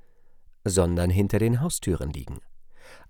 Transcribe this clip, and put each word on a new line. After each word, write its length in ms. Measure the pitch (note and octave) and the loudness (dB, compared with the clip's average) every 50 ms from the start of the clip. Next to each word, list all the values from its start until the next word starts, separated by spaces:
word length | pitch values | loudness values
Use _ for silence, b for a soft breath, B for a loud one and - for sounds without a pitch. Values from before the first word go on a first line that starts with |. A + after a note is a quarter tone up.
| - - - - - - - - - - - - _ | -20 -20 -20 -20 -20 -20 -20 -20 -20 -20 -20 -6 _
sondern 460 | G#2+ F2+ F#2+ F2 E2+ F2 F2 F2 F2+ | 0 4 4 4 4 4 2 2 4
hinter 300 | F2+ F#2+ G2+ G2 - G#2 | 4 4 2 2 2 2
den 220 | G#2+ A#2 A#2+ A#2+ | 2 2 2 2
Haustüren 500 | D3 F3 - - - - F2 - - C#2+ | 0 -2 -2 -4 -2 -2 -2 -2 -2 -6
liegen. 300 | C#2+ - - - C#2 - - - - - - b b b b b b b b | -6 -8 -8 -10 -12 -12 -14 -18 -20 -20 -20 b b b b b b b b